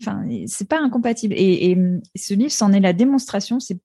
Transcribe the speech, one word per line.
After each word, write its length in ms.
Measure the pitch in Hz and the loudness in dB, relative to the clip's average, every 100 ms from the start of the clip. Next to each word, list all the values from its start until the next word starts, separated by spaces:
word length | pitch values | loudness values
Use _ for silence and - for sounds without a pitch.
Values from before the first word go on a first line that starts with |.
Enfin, 240 | 226 196 190 226 - | -8 -6 -6 -6 -8
c'est 220 | - 196 | -10 -4
pas 100 | 311 | 0
incompatible. 560 | 285 247 233 226 214 - | 0 0 -2 -2 -4 2
Et, 340 | 190 185 180 | 2 4 2
et, 20 | |
et 460 | 180 180 180 - 185 | 2 2 0 -6 -14
ce 160 | - | -4
livre, 180 | 202 277 | 0 0
c'en 200 | - 208 | 0 4
est 80 | 202 | 4
la 120 | 190 | 4
démonstration. 680 | 175 247 269 - 196 196 240 | 4 2 2 0 -6 -4 -6
C'est 220 | - 180 | -6 -12